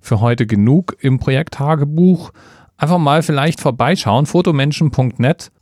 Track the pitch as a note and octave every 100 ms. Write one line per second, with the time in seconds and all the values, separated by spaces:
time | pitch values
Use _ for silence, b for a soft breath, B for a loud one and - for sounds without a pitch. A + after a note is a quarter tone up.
0 | - A2 A#2 A#2+ A2 G#2+ G#2+ D#3 F3+ -
1 | C3+ C3 - C3 D#3 - C#3 D#3 C#3+ D#3
2 | F3+ E3+ - b b b b _ D3 F3+
3 | D3 D#3 D#3 C#3+ D3+ D#3+ D3 A#2+ B2 F#3+
4 | A2 A2 D3+ F3 F3+ D3 C#3 C#3+ D#3 -
5 | B2+ - C3 E3+ - _